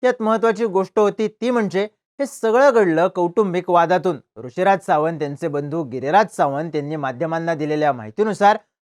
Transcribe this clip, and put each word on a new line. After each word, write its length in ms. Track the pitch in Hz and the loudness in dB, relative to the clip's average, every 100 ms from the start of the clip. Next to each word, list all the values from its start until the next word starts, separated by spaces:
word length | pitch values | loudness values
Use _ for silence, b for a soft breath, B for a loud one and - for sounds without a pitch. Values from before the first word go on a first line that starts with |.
यात 180 | 247 240 | -2 0
महत्त्वाची 440 | 220 220 226 202 233 | 0 2 0 0 -2
गोष्ट 340 | 185 185 220 | -2 0 2
होती 280 | 208 196 214 | 0 0 -4
ती 220 | - 240 | -2 -2
म्हणजे 380 | 240 202 180 208 _ _ - | 0 0 -2 -4 _ _ -8
हे 60 | 277 | -8
सगळं 440 | - 226 233 277 | -2 0 4 4
घडलं 340 | 233 185 160 180 | 4 4 2 2
कौटुंबिक 600 | 185 175 196 202 175 180 | 0 0 0 0 -2 2
वादातून. 480 | 175 165 180 185 139 - 113 | 2 4 2 0 -4 -10 -16
ऋषिराज 420 | 123 180 185 196 - | -12 -2 0 0 0
सावंत 340 | 156 160 160 | 0 0 -2
यांचे 260 | 147 143 165 | -6 -6 -4
बंधू 360 | 143 143 165 | -4 -4 -6
गिरिराज 520 | 135 127 135 190 214 - | -6 -6 2 2 2 0
सावंत 400 | 147 139 165 147 | -2 -2 -4 -6
यांनी 200 | 143 156 | -6 -6
माध्यमांना 580 | 135 123 160 165 165 | -6 -6 -4 -4 -4
दिलेल्या 400 | 160 151 151 151 | -4 -4 0 0
माहितीनुसार 640 | 127 107 151 214 185 202 214 - _ | 0 -6 -4 -2 2 2 2 -4 _